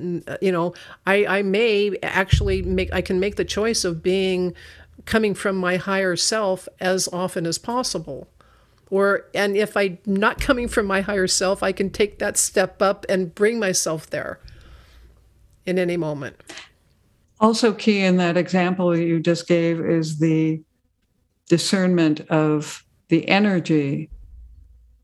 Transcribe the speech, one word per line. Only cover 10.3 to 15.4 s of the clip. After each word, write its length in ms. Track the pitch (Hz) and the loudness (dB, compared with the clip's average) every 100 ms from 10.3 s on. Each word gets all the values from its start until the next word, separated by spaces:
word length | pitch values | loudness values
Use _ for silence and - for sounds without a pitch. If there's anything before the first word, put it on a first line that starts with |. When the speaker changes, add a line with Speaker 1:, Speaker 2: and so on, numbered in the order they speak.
| - | 0
Speaker 1:
coming 280 | - 247 240 | 0 0 0
from 180 | - 202 | -2 0
my 140 | 190 | 0
higher 260 | 196 202 185 | 0 0 0
self, 360 | - 185 196 | 0 0 0
I 100 | 196 | -2
can 180 | 190 196 | -2 -2
take 280 | - 208 - | 0 -2 -2
that 180 | 208 - | -4 -2
step 440 | - 208 185 - | 0 0 0 2
up 240 | 196 202 - | 0 0 -2
and 260 | 190 175 | -2 -2
bring 240 | - 214 233 | 0 0 0
myself 500 | 190 185 - 160 - | -2 -2 -2 -4 -6
there 320 | - - - - - - - - - - _ _ _ | -8 -8 -10 -16 -20 -20 -20 -20 -20 -20 _ _ _